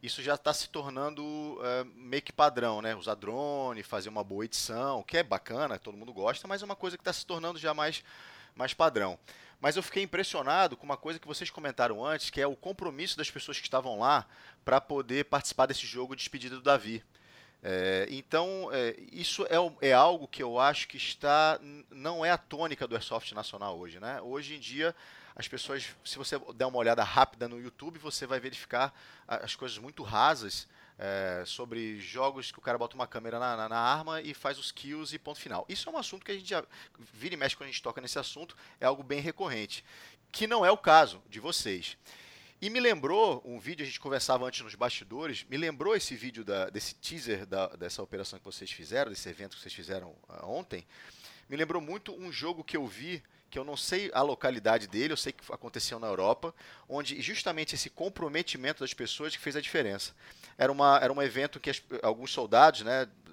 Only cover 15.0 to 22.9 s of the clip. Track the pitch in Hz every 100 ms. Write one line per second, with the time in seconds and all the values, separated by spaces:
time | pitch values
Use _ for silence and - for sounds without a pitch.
15 | 120 135 143 143 - - 135 135 - 120
16 | 127 135 - 139 123 127 135 135 107 113
17 | - _ _ - - _ 95 92 92 95
18 | 98 135 - 156 180 190 175 135 120 -
19 | - - 170 - 196 165 175 - 135 127
20 | 160 170 139 - 123 120 139 147 - 131
21 | - - 143 147 156 - 143 147 - 135
22 | 147 170 165 170 - 147 160 139 123